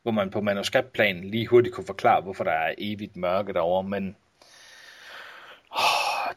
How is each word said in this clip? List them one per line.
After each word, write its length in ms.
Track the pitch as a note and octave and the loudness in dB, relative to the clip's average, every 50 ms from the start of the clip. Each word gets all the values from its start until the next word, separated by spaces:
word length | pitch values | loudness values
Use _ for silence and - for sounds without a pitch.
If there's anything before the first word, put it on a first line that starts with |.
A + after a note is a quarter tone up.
hvor 100 | - A#2 | -4 -2
man 180 | A2 G#2 G2 F#2+ | 0 0 0 0
på 100 | - G#2+ | -2 -2
manuskriptplan 840 | G#2 G2+ G2+ G2+ G2 - - C3 - - - - G#2+ G2+ F#2 F2 F#2+ | 0 0 0 0 0 0 0 0 0 0 2 2 2 2 2 -2 -6
lige 220 | G2 A2 A#2 G#2+ | -4 -4 -4 2
hurtigt 280 | - A#2+ A#2+ A#2+ - - | 6 8 8 8 6 0
kunne 120 | G2 F#2 | -8 -10
forklare, 340 | - - - - A#2 G2+ D#2 | -10 -4 2 4 4 4 4
hvorfor 240 | E2 G2 F#2+ - G#2+ | 2 -2 -6 -4 -2
der 60 | F2+ | 0
er 220 | D#2+ D#2+ D#2+ D#2+ - - | 0 0 0 -2 -2 -4
evigt 380 | G2 G#2 G#2 G2+ G#2+ - - | -6 -6 -6 -8 -10 -12 -8
mørke 360 | F2+ F2 F2 F#2 G2+ G#2 G2 | -4 -2 0 0 0 0 -2
derovre, 300 | F#2 F2 E2 F2 F2+ F#2+ F#2+ G2 | -2 0 0 2 0 0 0 -2
men, 280 | G2+ G2 G2 F#2 - - _ _ _ _ - - - - - - - - - - - - - - - - - - - - - - - - _ _ | -4 -4 -4 -6 -8 -12 _ _ _ _ -20 -20 -20 -20 -20 -20 -20 -20 -20 -20 -20 -20 -20 -18 -18 -18 -18 -18 -20 -20 -20 -20 -20 -20 _ _
åh, 640 | - - - - - - - - - - - - - | -4 0 0 2 2 2 0 -2 -2 -4 -4 -6 -4